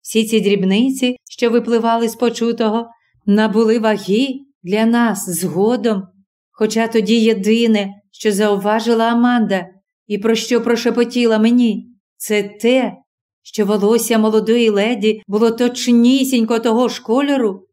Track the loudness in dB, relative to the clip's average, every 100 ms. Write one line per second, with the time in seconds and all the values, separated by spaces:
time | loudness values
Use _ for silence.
0 | -4 -2 0 0 0 0 0 0 0 0
1 | -4 -4 -12 -4 0 0 0 -2 0 0
2 | -2 -2 -4 -2 -4 -2 -2 -2 -6 _
3 | _ _ 0 2 2 0 0 0 0 -2
4 | -2 -2 -2 -6 -14 _ -6 0 0 2
5 | 0 -2 -6 -6 -4 -2 0 0 -2 -2
6 | -6 _ _ _ _ _ -2 0 0 0
7 | 2 2 2 0 0 0 2 0 -2 -10
8 | _ -6 -4 0 0 0 0 -2 0 0
9 | 2 2 2 2 0 -2 -6 _ _ _
10 | _ -4 0 -2 0 -2 0 0 0 0
11 | -2 0 0 2 2 4 2 -2 -8 _
12 | _ _ -4 -4 -4 -4 0 2 0 -8
13 | _ _ _ _ -16 -4 -2 0 2 2
14 | 2 0 2 0 2 2 2 2 0 0
15 | -2 -2 -4 0 0 0 -2 -2 0 4
16 | 4 2 0 0 0 -2 0 0 0 -4
17 | -4 -2 0 0 -2 -4 _